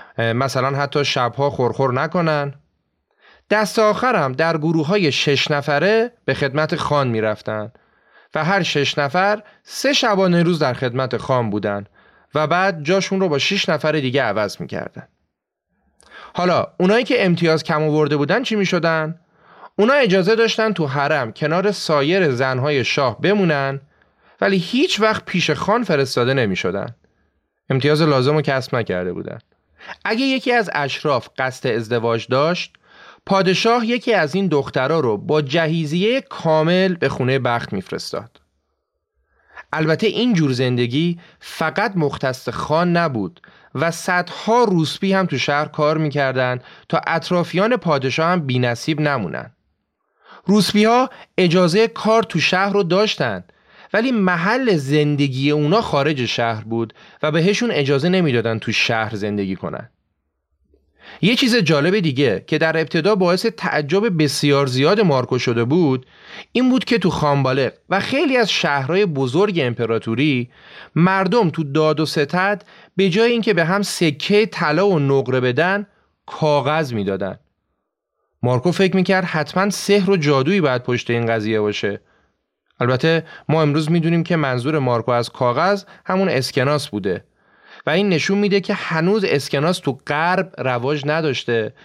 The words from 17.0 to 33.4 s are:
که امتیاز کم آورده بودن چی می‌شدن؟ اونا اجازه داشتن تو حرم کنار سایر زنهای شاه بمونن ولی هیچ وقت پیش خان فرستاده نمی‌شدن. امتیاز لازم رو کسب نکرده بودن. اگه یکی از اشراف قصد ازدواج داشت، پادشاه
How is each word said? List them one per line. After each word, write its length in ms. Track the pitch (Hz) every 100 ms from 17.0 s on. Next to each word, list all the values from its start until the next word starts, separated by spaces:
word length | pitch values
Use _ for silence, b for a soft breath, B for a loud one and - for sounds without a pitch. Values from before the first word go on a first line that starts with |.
که 220 | 262 247 190
امتیاز 380 | 170 165 160
کم 200 | - 156
آورده 340 | 156 151 147 147
بودن 260 | 143 220
چی 120 | 247 214
می‌شدن؟ 640 | 185 180 165 160 156 170 _ B B B B -
اونا 180 | 220
اجازه 420 | 285 226 190 175 220
داشتن 380 | 226 - 220
تو 140 | 180 143
حرم 440 | 143 143 151 117
کنار 400 | - 151 175 202
سایر 600 | 185 - 147 139 196 160
زنهای 520 | 120 131 127 147 139
شاه 380 | - - 131 -
بمونن 600 | 165 208 175 143 135 139 - b b b b b
ولی 160 | 196 190
هیچ 420 | 170 247 359 202
وقت 260 | 220 208 -
پیش 260 | 180 160
خان 320 | 135 - 233
فرستاده 500 | 214 147 131 127 123
نمی‌شدن. 640 | 135 107 92 90 98 110 - _ _ _ _ _ _ -
امتیاز 320 | 135 143 151
لازم 340 | 160 135 131 151
رو 60 |
کسب 340 | 143 135 123 127
نکرده 380 | 104 90 90
بودن. 260 | 92 - - _ _ _ _ B B 196
اگه 200 | 226 269
یکی 260 | 262 262
از 180 | 240 180
اشراف 560 | 147 139 - 151 127 - -
قصد 300 | 131 127 131
ازدواج 600 | 113 110 120 117 113 -
داشت، 460 | 127 156 175 - _ B B B B -
پادشاه 600 | 190